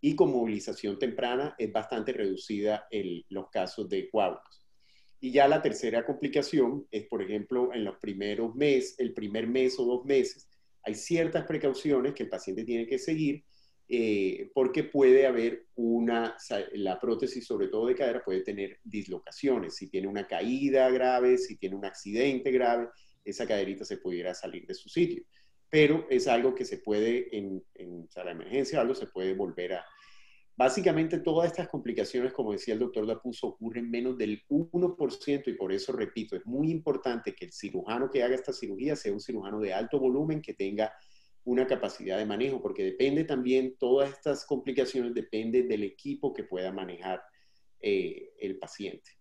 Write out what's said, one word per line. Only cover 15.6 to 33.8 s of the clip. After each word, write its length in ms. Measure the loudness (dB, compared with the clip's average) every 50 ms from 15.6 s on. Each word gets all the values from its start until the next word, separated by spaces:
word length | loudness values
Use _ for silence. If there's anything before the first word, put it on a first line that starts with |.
| -10 -14 -6
una, 600 | -2 2 2 4 4 2 2 2 2 0 -2 -4 -8
sa-, 300 | -8 -4 -4 -4 -4 -4 -6
la 260 | -4 -2 -2 -2 0
prótesis, 480 | 0 0 0 0 0 -4 -4 -6 -6 -4
sobre 220 | 0 0 0 0
todo 180 | 2 0 2 2
de 80 | 2
cadera, 300 | 2 2 0 0 -2 -2
puede 160 | -2 -2 -2
tener 400 | -2 -2 -4 -4 -6 -6 -8 -12 _
dislocaciones. 960 | -8 -8 -8 -6 -6 -8 -10 -10 -12 -14 -2 0 2 2 2 0 -4 -8 -12
Si 120 | -12 -6
tiene 200 | -6 -4 -4 -2
una 180 | -4 -4 -4 -4
caída 600 | -4 -2 -2 -2 -2 0 0 4 6 6 6 6
grave, 480 | 6 4 4 4 4 4 6 6 6 4
si 180 | 2 -4 -8
tiene 220 | -8 -6 -6 -6 -6
un 80 | -8
accidente 680 | -8 -10 -10 -10 -4 0 2 2 2 2 0 0 2
grave, 380 | 2 4 4 4 2 2 0 -4 -8 -18 -20 -20 _ _ _
esa 240 | -10 -6 -6 -2 0
caderita 380 | 0 0 0 -2 -4 -8 -6
se 140 | -8 -10 -8
pudiera 340 | -6 -6 -6 -4 -4 -6 -6
salir 340 | -6 -8 -10 -10 -12 -12 -12
de 60 | -12
su 160 | -12 -12 -6
sitio. 340 | 0 0 2 2 0 -6 -10 _ _ -20 -20 -20 _ _ _ _
Pero 360 | 6 6 8 8 6 4 2 2
es 180 | 2 2 4 4
algo 260 | 4 4 4 2 2
que 120 | 0 -4
se 120 | -6 -6 -8
puede 580 | -4 -2 0 2 2 2 2 0 -2 -4 -6
en, 280 | -6 -6 -6 -8 -8 -10 -14 _
en 340 | -18 -16 -14 -14 -14 -16 -14
sala 200 | -14 -12 -10 -10
de 120 | -10 -10 -10
emergencia, 360 | -4 -2 -2 0 0 0 0
algo 140 | 2 2 0
se 140 | -2 -4 -10
puede 260 | -6 -4 -2 -2 0
volver 400 | -2 -2 -4 -4 -6 -4 -4 -4
a. 120 | -6 -8 -12 -20 -20 -20 -20 -20 -20 -20 -20 -20 -20 _ -20 0
Básicamente 640 | 2 2 4 4 4 2 4 4 4 2 2 0 0
todas 320 | 0 2 2 4 2 2
estas 180 | 0 -2 -6 -6
complicaciones, 640 | -6 -6 -4 -4 -2 -2 -2 -2 0 -2 -2 -2
como 200 | -2 -2 -2 -2
decía 240 | -2 -4 -2 -2 0
el 40 | 0
doctor 280 | 0 -2 -2 -4 -2 -2
Dapuz, 360 | -4 -4 -6 -10 -8 -6 -6
ocurren 460 | -6 -6 _ -8 -8 -6 -6